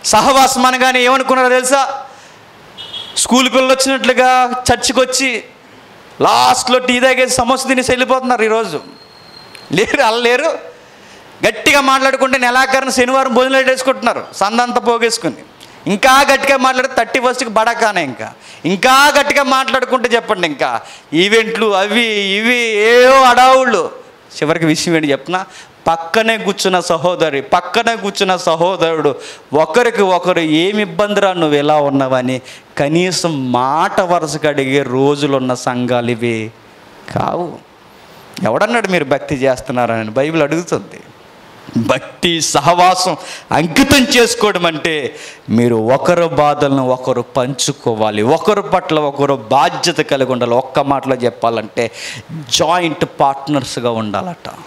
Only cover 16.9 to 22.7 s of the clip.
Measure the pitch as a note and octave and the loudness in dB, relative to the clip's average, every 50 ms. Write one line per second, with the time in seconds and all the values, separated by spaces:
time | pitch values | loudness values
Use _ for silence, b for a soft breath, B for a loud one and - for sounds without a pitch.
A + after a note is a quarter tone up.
16.9 | B3+ - A#3 - - C4+ A#3+ B3+ B3 B3 A#3+ A3+ G3+ A3 A3 A#3 A#3 A3+ A3+ G#3+ | -2 -2 -4 -2 -2 -2 -2 -2 -2 -2 -6 -2 0 0 0 0 0 0 -2 0
17.9 | G3+ F3+ D#3+ C3+ A#2 G#2+ A2 G#2 - B B B B B B D#3 F#3+ F#3 - B3+ | 0 -2 -4 -4 -6 -10 -12 -14 -14 B B B B B B -4 -2 2 2 4
18.9 | C4 C4+ C#4+ D4 C#4+ C#4+ C#4 D4 C#4 C#4+ C#4 B3+ C4 C4 C4 B3 A#3 C4 B3+ - | 6 6 6 6 4 2 2 2 0 0 2 2 0 0 0 -2 -2 -2 -2 -2
19.9 | A#3 B3+ A3+ B3 A#3 A3+ A3 - G#3+ F#3 F3 D#3+ D3 B2+ D#3 C3+ A#2 A2+ B B | -2 -2 0 0 -2 -2 0 -2 -4 -2 -2 -6 -2 -4 -4 -4 -4 -6 B B
20.9 | B B B B D3 D#3+ F#3 G3+ G#3+ A3+ A3 G#3 - G3+ A3+ G#3+ G3+ F#3 G3 G#3 | B B B B 0 0 2 4 2 2 2 0 -4 -2 -2 0 0 0 0 0
21.9 | G3+ A#3+ A#3+ A3+ G#3+ G3+ G3+ F#3+ F#3+ G#3 A3 A#3 B3 A#3+ A#3 A3+ | 0 -2 0 0 -2 -2 -2 -2 -2 -2 0 0 0 0 0 -2